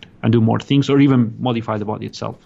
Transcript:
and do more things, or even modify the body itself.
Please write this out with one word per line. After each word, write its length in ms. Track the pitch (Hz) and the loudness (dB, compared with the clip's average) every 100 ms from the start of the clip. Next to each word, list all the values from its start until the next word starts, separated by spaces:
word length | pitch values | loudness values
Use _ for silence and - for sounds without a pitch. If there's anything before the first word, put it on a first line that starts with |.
| - - | -20 -6
and 100 | 117 | 0
do 80 | 117 | 2
more 200 | 113 110 | 2 0
things, 280 | - 139 139 | 0 0 2
or 100 | 139 | 4
even 340 | 143 131 117 110 | 4 4 0 -2
modify 380 | 120 117 113 107 | -4 -4 -4 -6
the 60 | |
body 220 | 101 107 107 | -6 -8 -10
itself. 300 | - 110 - | -10 -12 -12